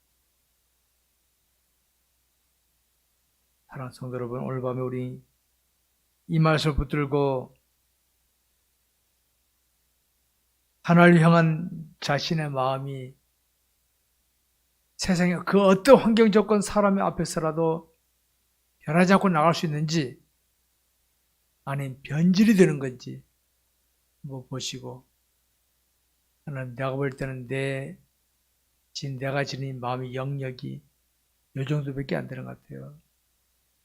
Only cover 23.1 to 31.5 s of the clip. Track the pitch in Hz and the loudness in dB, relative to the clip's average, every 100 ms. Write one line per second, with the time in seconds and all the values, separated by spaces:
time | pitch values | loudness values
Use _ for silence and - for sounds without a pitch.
23.1 | 131 - _ _ _ _ _ _ _ _ | -16 -18 _ _ _ _ _ _ _ _
24.1 | _ 139 131 123 131 - 127 127 127 _ | _ -16 -14 -12 -10 -10 -10 -14 -18 _
25.1 | _ _ _ _ _ _ _ _ _ _ | _ _ _ _ _ _ _ _ _ _
26.1 | _ _ _ - 135 127 120 135 135 139 | _ _ _ -14 -12 -10 -8 -6 -4 -6
27.1 | 131 135 131 120 135 135 135 139 185 _ | -6 -10 -10 -8 -6 -4 -6 -10 -16 _
28.1 | _ _ _ _ _ _ _ _ - 139 | _ _ _ _ _ _ _ _ -12 -10
29.1 | 131 135 143 143 135 135 127 120 127 127 | -8 -4 -4 -4 -6 -10 -8 -6 -6 -8
30.1 | 131 135 139 131 127 135 131 - _ _ | -8 -6 -6 -8 -10 -14 -14 -18 _ _
31.1 | _ _ _ _ | _ _ _ _